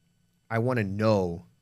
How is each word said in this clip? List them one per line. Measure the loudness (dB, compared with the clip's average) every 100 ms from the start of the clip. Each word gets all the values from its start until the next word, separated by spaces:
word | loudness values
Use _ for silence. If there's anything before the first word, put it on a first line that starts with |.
| _ _ _ _ -6
I | -2
wanna | 0 -2
know | -2 0 2 2 0 -6 -12 _